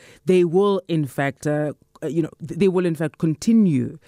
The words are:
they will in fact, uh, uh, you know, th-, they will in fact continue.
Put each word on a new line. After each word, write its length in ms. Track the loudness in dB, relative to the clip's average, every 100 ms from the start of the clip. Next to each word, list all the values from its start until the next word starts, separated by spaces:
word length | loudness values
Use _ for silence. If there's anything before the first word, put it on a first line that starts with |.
| -20 -18
they 180 | 0 2
will 400 | 4 2 2 0 -2
in 180 | -4 -2
fact, 400 | -4 -4 -4 -4
uh, 280 | -2 -4 -8 _ _
uh, 60 | -6
you 140 | -4
know, 80 | -4 -6
th-, 140 | -12 0
they 100 | 2
will 180 | 2 -2
in 100 | -2
fact 220 | -6 -2
continue. 800 | -4 -2 2 4 4 2 -2 -8